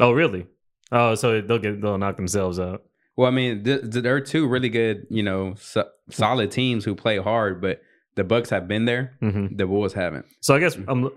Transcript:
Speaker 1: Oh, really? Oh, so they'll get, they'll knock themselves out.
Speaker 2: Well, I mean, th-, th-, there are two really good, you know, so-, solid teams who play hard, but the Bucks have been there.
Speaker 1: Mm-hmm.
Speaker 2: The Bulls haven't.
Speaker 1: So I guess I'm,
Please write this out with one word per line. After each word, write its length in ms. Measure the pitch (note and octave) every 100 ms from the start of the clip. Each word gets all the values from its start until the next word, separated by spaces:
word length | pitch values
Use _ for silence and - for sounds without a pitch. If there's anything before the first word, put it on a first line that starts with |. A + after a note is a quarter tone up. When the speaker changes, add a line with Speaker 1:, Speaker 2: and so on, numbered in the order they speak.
Speaker 1:
Oh, 100 | A#2+
really? 380 | B2 D#3+ F#2+ F2 _ _ _ _
Oh, 220 | A#2+ A#2+ A2
so 240 | B2 A2
they'll 180 | G2+ A#2
get, 220 | G#2 G#2
they'll 180 | G#2 G2
knock 180 | G2 F#2+
themselves 440 | F#2 G2 F#2 F2+
out. 240 | F2+ F#2 - _ _ -
Speaker 2:
Well, 100 | B2+
I 60 |
mean, 320 | B2+ B2+ G#2+
th-, 160 | G#2+ C#3 A#2+
th-, 140 | A#2+
there 100 | B2
are 60 | C#3
two 260 | C#3 D#3+ D3
really 220 | B2+ B2+
good, 380 | A2+ A2+ G#2+ -
you 120 | A2
know, 300 | G2+ F#2+ F#2+ F#2+
so-, 300 | - A2 - _ _
solid 420 | - G#2+ B2+ G#2
teams 320 | - B2+ A#2
who 100 | G#2
play 240 | G2 A#2 G#2
hard, 420 | F#2+ A#2 G#2+ F2+
but 200 | F#2 - _ _ _
the 80 | -
Bucks 280 | F#2+ A2+ A#2
have 180 | G2+ F2
been 160 | G#2
there. 320 | A#2 A#2+ C3 -
Speaker 1:
Mm-hmm. 360 | A2 G2+ G2 G2
Speaker 2:
The 100 | F#2+
Bulls 260 | G2 G2+
haven't. 320 | G2+ F2 D2 - _
Speaker 1:
So 120 | -
I 60 | C#3
guess 160 | E3+ - F#2+
I'm, 240 | B2+ B2+